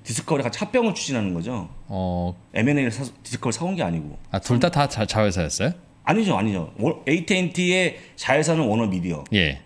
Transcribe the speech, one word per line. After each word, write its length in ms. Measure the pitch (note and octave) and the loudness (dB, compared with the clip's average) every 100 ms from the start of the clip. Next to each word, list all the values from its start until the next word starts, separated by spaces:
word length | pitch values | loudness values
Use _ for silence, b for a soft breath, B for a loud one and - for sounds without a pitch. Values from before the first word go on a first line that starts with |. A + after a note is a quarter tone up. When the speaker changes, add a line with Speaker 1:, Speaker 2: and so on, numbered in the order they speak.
Speaker 1:
디스커버리 380 | - A#2 - D3+ | -8 -8 -2 0
같이 160 | A#2+ - | 0 -4
합병을 360 | G3+ B3 A3+ E3+ | -2 2 2 0
추진하는 380 | - B2+ G2+ | -2 -2 0
거죠. 360 | F2 F2+ B2 E2+ - - | -2 -4 -6 -8 -12 -10
Speaker 2:
어. 480 | G2 F#2 F2+ F2 F2+ - | -4 -2 0 -2 -4 -8
Speaker 1:
엠 140 | - A#2+ | 0 2
앤 100 | D3 | 4
에이를 140 | B2+ | 0
사, 140 | G#2+ C3 - | -2 -8 -12
디스커버리 320 | - A#2 B2+ | -10 -4 -4
사온 220 | A2 E3+ F#3 | -2 -4 -2
게 80 | |
아니고. 340 | G2+ E2+ D2 C#2+ - | -2 -2 -6 -12 -6
Speaker 2:
아, 80 | G2 | -6
둘 200 | - A#2+ | 2 4
다, 120 | F3 | 4
다 160 | C#3+ C#3+ | 2 0
자-, 180 | - G#2+ | 0 -2
자회사였어요? 680 | A2 G#2 F#2 D#2 - B2 F3 - - - | 2 2 2 -2 0 -2 -2 -12 -8 0
Speaker 1:
아니죠, 300 | F#3+ G#3 A2 | 2 2 2
아니죠. 380 | G#2+ F#2+ D#2 - | 0 -2 -4 -2
워-, 240 | A#2+ - - | -2 -2 0
에이티앤티의 920 | E3 E3 F#3+ F3+ - F3+ F#3 F3 - B - | 0 2 0 0 0 2 2 2 -2 B -10
자회사는 500 | - C#3 D#3+ D#3+ C3+ | 2 2 4 2 2
워너 220 | G#2+ A2+ | 2 2
미디어. 360 | F#2 F2 D#2 C#2+ | 0 -2 -4 0
Speaker 2:
예. 280 | G#2+ D#2+ C2+ | 2 2 0